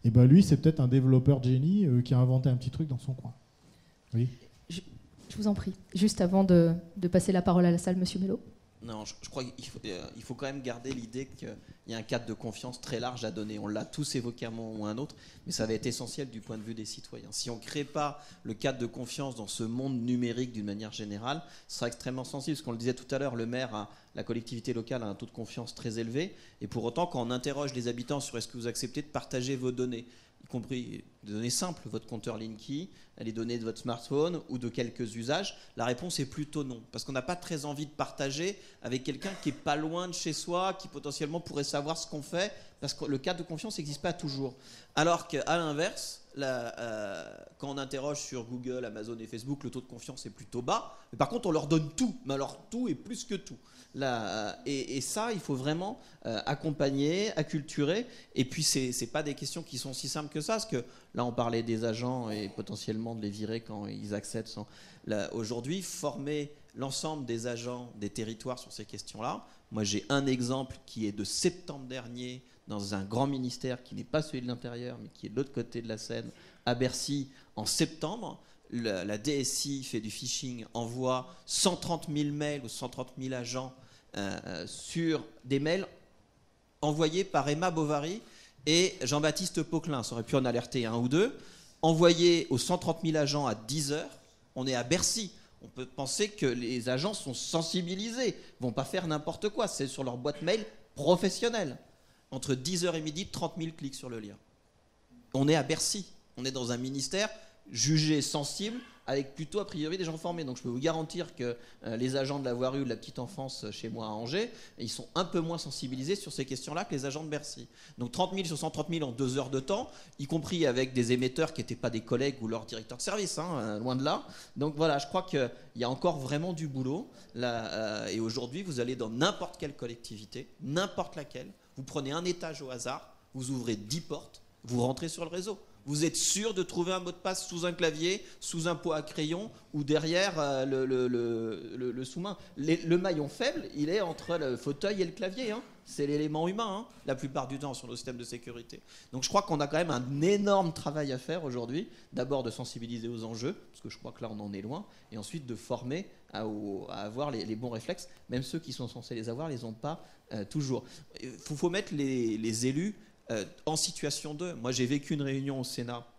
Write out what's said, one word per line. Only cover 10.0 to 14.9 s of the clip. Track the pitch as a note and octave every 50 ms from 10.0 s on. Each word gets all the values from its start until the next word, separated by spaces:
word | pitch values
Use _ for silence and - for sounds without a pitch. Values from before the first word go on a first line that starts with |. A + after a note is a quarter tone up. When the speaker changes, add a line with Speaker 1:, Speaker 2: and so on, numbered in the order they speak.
| C#2 - -
Speaker 3:
il | A#2 G#2+
faut | - B2+
quand | A2+ C#3+
même | C3+ C#3 C#3
garder | B2+ B2+ A#2 A#2+ A#2+ C3+
l'idée | C#3 B2 A#2 A2 A2+ B2+ C#3 - -
qu'il | - - A2+ G#2+ - - - - - _
y | - A2+
a |
un | A2+
cadre | G#2 - B2+ A#2+ A#2
de | A2 A2
confiance | - - A#2 G#2 - - B2+ B2 -
très | - - C3 A2+
large | A#2+ B2+ B2+ A#2 A#2
à | G#2+
donner. | F2+ G#2+ G#2+ G#2+ G#2+
On | G#2 G#2
l'a | G#2 G#2 G#2+ -
tous | - - - D3 - -
évoqué | C3+ A#2+ A#2+ A#2 - B2+
à | A#2
un |
moment | A2+ A2+ A2+ A2 A2
ou | G#2+ G#2+
à |
un | G#2